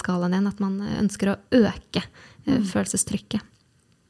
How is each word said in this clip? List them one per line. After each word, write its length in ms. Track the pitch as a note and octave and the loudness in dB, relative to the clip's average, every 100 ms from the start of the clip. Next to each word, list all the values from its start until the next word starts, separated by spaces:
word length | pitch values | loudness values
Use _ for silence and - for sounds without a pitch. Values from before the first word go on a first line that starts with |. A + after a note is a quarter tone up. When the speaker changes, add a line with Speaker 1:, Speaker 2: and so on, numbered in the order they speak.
Speaker 1:
skalaen 300 | - F3+ F3 | 0 0 0
igjen, 140 | F#3 G3+ | 2 0
at 100 | G3+ | -2
man 220 | G3 G3 | -4 -4
ønsker 500 | G#3 G#3+ G3+ - G3 | -4 0 0 0 -2
å 60 | G3 - | -2 2
øke, 500 | B3+ G3+ - - - - - - - - | 4 4 0 -6 -6 -6 -10 -20 -8 0
eh, 120 | C4+ | 0
Speaker 2:
Mm. 80 | G3+ | 0
Speaker 1:
følelsestrykket. 720 | G3+ F#3+ G3 - G3+ - G#3+ - _ _ _ _ _ _ | -2 -2 -2 -2 -4 -4 -8 -8 _ _ _ _ _ _